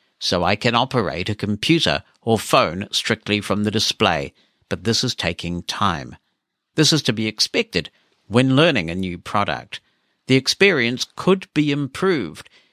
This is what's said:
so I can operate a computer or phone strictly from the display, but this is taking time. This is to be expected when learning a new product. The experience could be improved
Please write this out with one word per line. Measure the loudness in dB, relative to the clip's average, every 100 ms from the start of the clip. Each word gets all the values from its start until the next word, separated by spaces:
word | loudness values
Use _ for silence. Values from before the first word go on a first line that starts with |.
| _ _
so | -2 0
I | 2 2
can | 2 2
operate | 0 0 -2 -2 -4
a | -2
computer | -2 -2 2 4 4 0 -4 _
or | 0 0
phone | 4 2 2 -2 -4
strictly | -4 -2 -2 0 -2
from | 0 0
the | 0
display, | 0 -2 -4 -4 -4 -6 -12 _ _ _
but | -6
this | -4 -2
is | -4 -4
taking | -6 -6 -6 -8
time. | -8 -4 -4 -4 -8 -16 _ _ _ _ _ 0
This | 2
is | 2
to | 0
be | -2 -4
expected | -2 -2 0 -2 -2 -4 -12 _ _ _
when | 2 4 6
learning | 4 2 -2
a | -4
new | -4 -6
product. | -4 -2 -2 -4 -8 -18 -20 _ _ _ 2
The | 2
experience | 2 2 4 4 0 -2 -6 -2
could | 0 0 0
be | -2 0
improved | 0 -4 -2 0 0 -2 -10 -20 _ _